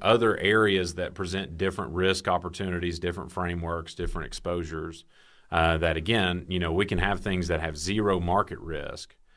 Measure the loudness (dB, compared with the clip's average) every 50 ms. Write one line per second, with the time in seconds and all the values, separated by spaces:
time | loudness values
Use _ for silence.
0 | 4 4 4 6 6 4 2 2 2 4 6 6 6 6 4 2 2 0 -2 -4
1 | -6 -6 -6 -6 -6 -4 -4 -6 -6 -6 -4 -2 -2 -2 0 -2 -6 -4 0 2
2 | 2 2 2 2 2 0 0 0 0 -4 -6 -6 -4 -4 -2 -2 -2 -2 -4 -2
3 | -4 -4 -4 -4 -8 -8 -4 -4 -2 -2 -2 -2 -2 -4 -4 -4 -6 -8 -8 -4
4 | -4 -4 -2 -4 -6 -8 -10 -8 -4 -2 -2 -2 -2 -4 -6 -6 -6 -8 -10 -14
5 | -18 _ _ _ _ _ _ -20 _ _ 2 4 4 4 4 4 2 2 2 0
6 | 0 0 2 2 2 2 0 -2 -4 -4 -2 0 0 0 2 2 2 2 2 2
7 | 2 2 0 0 -2 -2 -2 0 0 0 0 0 0 -4 -6 -4 -4 -2 0 0
8 | 2 2 2 2 2 2 2 2 2 0 -4 -10 -8 -8 -6 -6 -6 -8 -10 -12
9 | -14 -18 -20 _ _ _ _